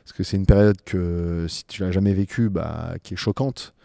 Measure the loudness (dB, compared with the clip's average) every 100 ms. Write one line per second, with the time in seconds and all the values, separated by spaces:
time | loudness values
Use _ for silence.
0 | -16 -6 -2 0 2 6 6 4 -2 -2
1 | -2 -2 -2 -2 -4 -6 -12 -6 0 2
2 | 4 2 0 2 0 0 -4 -4 -6 -8
3 | -8 -6 -2 0 -2 -4 -12 _